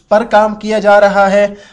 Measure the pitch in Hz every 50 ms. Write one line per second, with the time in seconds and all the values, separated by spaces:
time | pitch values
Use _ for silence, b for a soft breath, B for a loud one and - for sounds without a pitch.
0 | _ _ 208 214 240 226 - 208 214 214 208 214 208 214 220 214 196 208 202 208
1 | 202 202 190 202 196 190 190 202 202 202 202 B B B